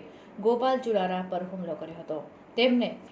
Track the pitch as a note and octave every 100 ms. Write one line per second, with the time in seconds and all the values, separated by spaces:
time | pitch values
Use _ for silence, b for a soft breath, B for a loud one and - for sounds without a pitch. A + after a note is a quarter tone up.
0 | - B B B G#3 A#3 C4 B3+ A#3 G3+
1 | F#3 F#3 F#3 F3+ F#3 F#3 E3+ D#3 E3 E3
2 | D#3 D#3 - - - - B3 B3 G#3+ -
3 | -